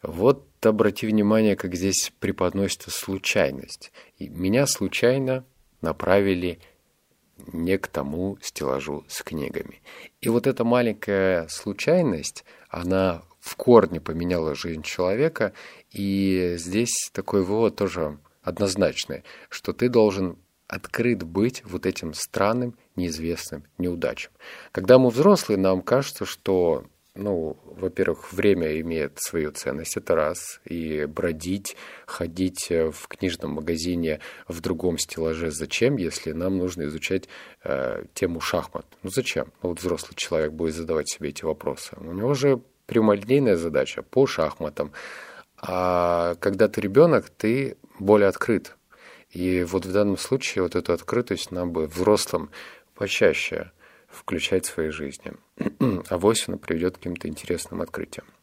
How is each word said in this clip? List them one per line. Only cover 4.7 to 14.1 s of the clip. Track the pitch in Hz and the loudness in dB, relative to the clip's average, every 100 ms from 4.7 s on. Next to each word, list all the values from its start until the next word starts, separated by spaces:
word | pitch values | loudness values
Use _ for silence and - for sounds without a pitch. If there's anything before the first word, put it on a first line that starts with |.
| - 95 - 120 135 131 131 - _ _ _ | 0 -4 2 2 2 0 -4 -6 _ _ _
направили | 80 78 - 95 98 90 87 82 - _ _ _ _ _ _ _ - | -6 -2 4 4 4 0 -2 -6 -14 _ _ _ _ _ _ _ -12
не | 82 85 95 | -6 0 0
к | - | 0
тому | 78 69 80 95 98 | -6 -4 -4 -4 -6
стеллажу | - - 67 65 71 73 - | -12 -6 -2 -2 -4 -10 -10
с | - | -12
книгами. | - 80 69 - - - - - - _ | -8 -6 -6 -6 -10 -16 -20 -20 -20 _
И | - | 0
вот | 117 135 | 2 2
эта | 131 | 0
маленькая | 117 123 117 104 - 98 95 90 82 | 2 2 2 -2 -2 2 2 0 -2
случайность, | - - 98 - 175 151 82 69 - - - - | -8 -8 -4 2 2 2 -2 -6 -12 -20 -20 -12
она | - 87 95 95 85 - _ | -8 0 2 2 0 -10 _
в | - - | -16 -2
корне | - 117 95 82 | 10 10 10 0
поменяла | - | -4